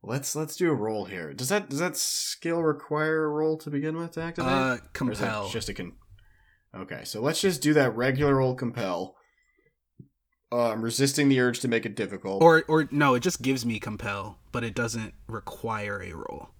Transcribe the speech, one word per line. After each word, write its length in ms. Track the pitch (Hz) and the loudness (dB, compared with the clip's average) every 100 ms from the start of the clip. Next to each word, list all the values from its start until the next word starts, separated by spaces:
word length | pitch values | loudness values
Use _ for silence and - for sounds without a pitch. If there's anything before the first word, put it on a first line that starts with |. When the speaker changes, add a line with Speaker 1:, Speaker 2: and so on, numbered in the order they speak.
Speaker 1:
let's, 320 | 131 127 135 147 | -4 -4 -2 -4
let's 200 | 156 - | -6 0
do 140 | 175 | 2
a 60 | 151 | 2
roll 300 | 107 107 92 | 0 -2 -4
here. 280 | 95 80 | -8 -10
Does 160 | - 131 | -6 0
that, 200 | 208 202 | 0 0
does 100 | 139 | -2
that 180 | 175 - | -2 -2
skill 640 | - - - - 170 170 | -2 -2 -4 -6 -2 0
require 640 | 165 147 - 151 156 160 156 | 2 0 -2 -2 0 0 0
a 40 | |
roll 280 | 151 156 156 | 0 0 0
to 120 | 151 | -2
begin 280 | 143 151 160 | -4 -2 -4
with 140 | 170 | -6
to 100 | 165 | -6
activate? 300 | 165 - 127 | -6 -2 0
Speaker 2:
Uh, 40 | 135 | 2
Speaker 1:
Or 180 | 131 | 2
is 60 | 120 | -2
it 120 | - | -6
Speaker 2:
compel. 560 | - 131 107 104 107 98 | -4 -4 -2 -4 -4 -4
Speaker 1:
just 200 | 110 104 | -6 -6
a 40 | |
con-, 200 | 95 90 - _ - _ _ _ _ _ - | -8 -10 -12 _ -20 _ _ _ _ _ -14
okay, 280 | 90 65 | -12 -12
so 180 | - 107 | -10 -4
let's 200 | 127 - | -2 2
just 200 | 196 160 | 0 2
do 120 | 143 | 4
that 220 | 151 131 110 | 6 4 2
regular 400 | 123 131 143 139 | 0 2 4 4
roll 180 | 131 | 2
compel. 600 | 127 123 117 98 87 90 - _ _ _ _ _ _ _ _ - _ _ _ _ | 0 -4 -4 -2 -2 -4 -10 _ _ _ _ _ _ _ _ -20 _ _ _ _
Um, 320 | 120 120 110 | 0 0 0
resisting 460 | 113 113 139 135 143 | -2 2 2 4 4
the 140 | 131 | 6
urge 180 | 123 120 | 4 2
to 80 | 127 | 0
make 180 | 117 110 | 0 -2
it 80 | |
difficult. 480 | 104 98 95 101 98 | -4 -6 -6 -4 6
Speaker 2:
Or, 220 | 165 160 - | 8 8 6
or 180 | 156 151 | 2 2
no, 260 | 143 143 123 | 2 4 4
it 40 | |
just 220 | 180 - | 2 0
gives 240 | 120 135 117 | -2 0 0
me 140 | 110 | -4
compel, 600 | 117 104 101 101 98 - _ | -6 -8 -6 -6 -8 -12 _
but 100 | 127 | -6
it 100 | 117 | -4
doesn't 400 | 110 117 117 110 - - | -2 -4 -4 -8 -12 -12
require 760 | 110 - - 117 107 104 101 | -12 -10 -10 -6 -4 -4 -6
a 120 | 87 | -8
roll. 360 | - - - - - | -10 -10 -12 -14 -20